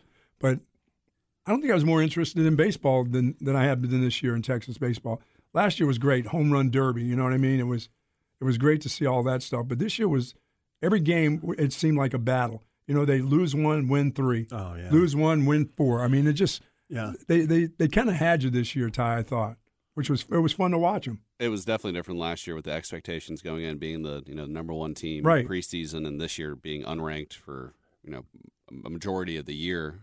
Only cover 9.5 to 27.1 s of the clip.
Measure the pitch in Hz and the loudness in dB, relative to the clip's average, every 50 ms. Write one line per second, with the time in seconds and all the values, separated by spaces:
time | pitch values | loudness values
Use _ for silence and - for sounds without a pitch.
9.5 | - 120 117 131 131 120 190 220 - 240 220 185 147 131 123 - - _ _ _ | -6 -6 -4 -4 -4 -2 -2 -2 -2 0 0 0 2 0 -2 -4 -8 _ _ _
10.5 | _ _ _ _ _ _ - 175 220 202 151 151 170 165 160 147 151 156 - 165 | _ _ _ _ _ _ 0 2 2 2 2 2 2 4 4 2 2 0 -2 -4
11.5 | - - 151 135 - - - 156 151 143 139 131 135 127 113 127 127 127 123 117 | -2 0 -2 -2 0 0 2 2 2 2 2 0 0 -2 0 0 0 0 0 -2
12.5 | 113 110 - _ _ _ _ - 143 147 143 135 139 131 127 135 143 160 185 156 | -4 -10 -16 _ _ _ _ -2 0 2 2 2 2 2 2 2 2 2 2 2
13.5 | 135 151 151 151 151 151 135 127 139 143 143 139 135 - 131 127 123 113 113 - | 0 0 2 2 2 2 2 2 2 2 2 2 0 0 0 0 0 0 -2 -4
14.5 | 123 107 95 90 87 85 87 90 147 160 180 160 139 147 156 160 160 151 135 139 | -8 -8 -8 -8 -8 -10 -2 4 4 6 6 4 4 2 2 4 4 4 4 4
15.5 | 147 151 143 143 - - 147 127 120 117 123 123 135 139 143 151 147 156 196 - | 4 2 2 0 0 0 2 2 2 2 2 2 4 4 4 4 4 4 2 0
16.5 | - - - _ _ _ _ - 151 120 110 107 - - - - 165 170 156 156 | 0 -2 -12 _ _ _ _ -10 -8 -8 -6 -6 -8 -8 -2 2 2 4 4 4
17.5 | 165 165 170 160 - - 165 147 - 208 262 226 185 143 165 170 170 151 127 131 | 4 2 2 2 0 0 0 2 4 2 2 2 2 2 2 2 2 2 2 0
18.5 | 123 123 117 - - 135 120 113 107 - 123 117 117 117 113 - 127 120 107 107 | 0 0 0 -2 -2 -4 -4 -2 -2 -2 -2 0 0 -2 -4 -2 -2 -2 -2 -4
19.5 | 113 - _ _ _ _ _ _ _ 151 135 - 143 117 - - - 170 165 156 | -6 -10 _ _ _ _ _ _ _ -6 -2 -2 -2 -2 -2 -2 0 0 0 0
20.5 | - - 185 180 175 165 170 175 214 190 - 131 110 101 _ _ _ - 120 117 | 0 0 0 0 2 2 2 0 0 -2 -4 -6 -10 -10 _ _ _ -4 -4 -2
21.5 | 107 98 90 113 110 107 - 101 87 87 85 92 90 85 82 82 82 - - 90 | -2 -2 -2 -2 -4 -2 -2 -4 -6 -6 -6 -6 -6 -6 -4 -4 -6 -6 -8 -10
22.5 | 82 80 76 80 76 82 80 - - 82 - - 85 80 - - 82 76 - 82 | -10 -10 -8 -6 -6 -6 -6 -8 -12 -12 -10 -10 -10 -10 -10 -10 -12 -12 -10 -8
23.5 | 80 82 82 80 78 71 76 80 80 80 78 76 71 71 69 71 71 78 73 71 | -6 -6 -6 -6 -6 -6 -8 -8 -6 -6 -8 -8 -8 -10 -12 -12 -12 -12 -10 -10
24.5 | 76 82 82 82 80 78 80 78 73 - - 80 80 76 73 160 165 139 - - | -10 -10 -8 -8 -8 -6 -6 -6 -8 -8 -8 -8 -6 -2 0 2 2 2 0 -2
25.5 | 95 90 87 - - 85 80 76 80 78 78 76 73 73 82 82 - - 80 76 | -4 -6 -6 -6 -8 -8 -8 -8 -8 -8 -8 -8 -8 -8 -8 -8 -8 -8 -10 -10
26.5 | 71 64 - 78 76 73 - - 80 80 80 78 | -10 -12 -10 -10 -10 -10 -10 -8 -8 -8 -8 -8